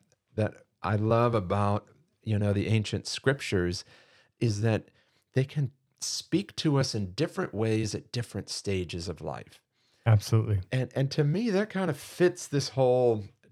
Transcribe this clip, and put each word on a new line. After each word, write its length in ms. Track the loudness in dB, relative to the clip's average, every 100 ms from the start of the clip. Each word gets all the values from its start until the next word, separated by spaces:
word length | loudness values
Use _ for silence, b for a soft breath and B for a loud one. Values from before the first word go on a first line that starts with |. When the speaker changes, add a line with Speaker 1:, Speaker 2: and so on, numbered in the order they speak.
| _ _ _
Speaker 1:
that 180 | -2 -2 -4 _ _
I 140 | -2 0
love 360 | 2 4 4
about, 540 | 2 0 2 2 0 -4 _ _ _
you 160 | -2 0
know, 120 | 2
the 140 | 0 2
ancient 400 | 0 0 -6 -6
scriptures 760 | -2 0 0 -2 0 0 -4 b b b b b _
is 220 | -2 0
that 280 | 0 0 -4 _ _ _ _
they 100 | -2
can 260 | 0 -2 -4 -6 _ _
speak 560 | -8 -8 -2 -2 -2 -4
to 200 | 0 2
us 160 | 0
in 200 | -2 -4
different 420 | -4 -4 -2 -6
ways 400 | -2 0 0 0
at 160 | -6 -6
different 400 | -8 -6 -8 -8
stages 580 | -8 -4 -4 -4 -6 -8
of 120 | -8
life. 400 | -8 -10 -14 -20 _ _ _ _ 4
Speaker 2:
Absolutely. 520 | 4 4 0 2 -2 -2
Speaker 1:
And, 180 | -4 -2 -2
and 120 | -2
to 100 | 0
me, 280 | 0 0 0
that 200 | 0 -2
kind 180 | -2 -4
of 80 | -4
fits 520 | -10 2 2 2 -4
this 220 | -2 -2
whole 520 | 2 4 6 4 2 -4 _ _